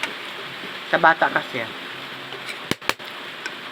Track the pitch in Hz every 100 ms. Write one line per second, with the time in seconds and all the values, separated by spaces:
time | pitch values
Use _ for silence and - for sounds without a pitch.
0 | - - - - - - - - - 160
1 | 165 160 143 151 - 123 113 - - -
2 | - - - - - - - - - -
3 | - - - - - - -